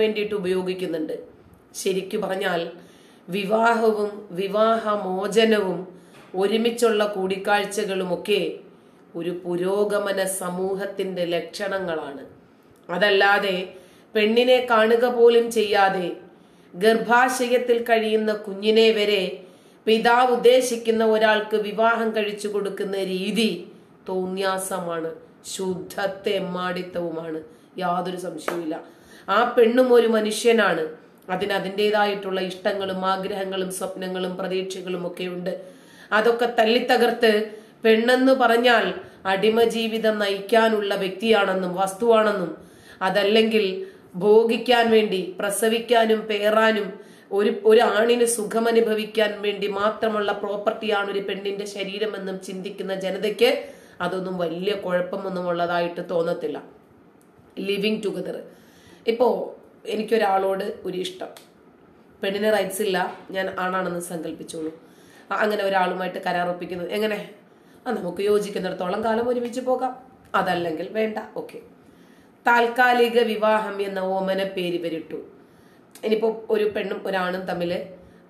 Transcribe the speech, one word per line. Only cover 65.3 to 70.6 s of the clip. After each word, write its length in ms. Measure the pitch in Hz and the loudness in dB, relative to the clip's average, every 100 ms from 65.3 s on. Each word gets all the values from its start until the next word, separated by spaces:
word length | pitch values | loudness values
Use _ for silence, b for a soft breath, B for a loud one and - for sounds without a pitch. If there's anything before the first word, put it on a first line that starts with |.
അ-, 40 | |
അങ്ങനെ 300 | 196 214 208 | -2 -2 0
ഒരാളുമായിട്ട് 540 | 196 190 180 180 185 185 185 | 0 0 0 -2 -6 -6 -4
കരാർ 240 | 175 180 | -2 -2
ഒപ്പിക്കുന്നു. 340 | 175 170 180 | -6 -8 -8
എങ്ങനെ? 460 | 170 208 214 202 175 - _ B B B 254 | -6 -4 -2 -4 -10 -18 _ B B B -6
ആ, 40 | |
നമുക്ക് 320 | 202 180 175 | -6 -6 -4
യോജിക്കുന്നിടത്തോളം 840 | 202 208 190 190 180 - 180 208 | 0 0 -2 -6 -6 -4 -4 -2
കാലം 240 | 226 226 240 | 0 0 0
ഒരുമിച്ച് 320 | 240 240 240 | -2 -4 -4
പോകാം, 360 | 254 254 254 - - - - | -2 -2 -2 -6 -18 -20 -4
അതല്ലെങ്കിൽ 540 | 208 185 175 | -2 0 -2